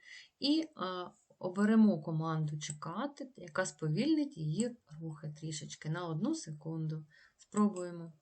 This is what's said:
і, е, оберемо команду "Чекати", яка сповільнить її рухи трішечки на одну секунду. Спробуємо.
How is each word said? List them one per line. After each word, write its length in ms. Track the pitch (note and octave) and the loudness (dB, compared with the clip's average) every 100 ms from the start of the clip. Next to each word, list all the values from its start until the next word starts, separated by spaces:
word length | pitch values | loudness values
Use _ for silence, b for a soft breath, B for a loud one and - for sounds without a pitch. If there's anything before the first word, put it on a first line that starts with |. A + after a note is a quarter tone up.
| B B B - | B B B -4
і, 220 | C#4 D#4 | 0 2
е, 60 | D#4 - F#3 F3+ F3+ - _ - | 0 -4 -6 -4 -8 -12 _ -8
оберемо 600 | F#3 F3+ G#3 A3+ G#3+ E3+ | -6 2 6 8 8 8
команду 560 | E3 D#3+ D#3+ D#3+ D3+ D3+ | 2 0 0 0 0 -2
"Чекати", 720 | - - - F3+ C#4+ - C4+ - | -6 -8 -8 -4 -4 -6 -14 -12
яка 280 | F3 E3+ F#3 | -6 -2 -2
сповільнить 720 | - D#3 D#3+ C#4 D#4 C#4+ E3 | -2 0 2 4 4 2 -2
її 400 | D3+ F3 A#3+ A#3+ - D#3 | -2 0 -2 -4 -16 -12
рухи 320 | D#3+ D#3 D#3 D3+ | -10 -8 -10 -10
трішечки 500 | D#3+ D3+ D3 - D3+ | -8 -8 -10 -10 -4
на 180 | E3 F3 | -4 -2
одну 280 | D#3+ A#3 D#4+ | -2 -2 -2
секунду. 720 | E3 D3+ D#3+ D#3+ D#3 D#3 D#3 b b b | -4 -10 -6 -4 -4 -6 -10 b b b
Спробуємо. 760 | - G#3 G#3 F3+ F3+ F3 E3 - | -6 2 2 2 -6 -8 -12 -16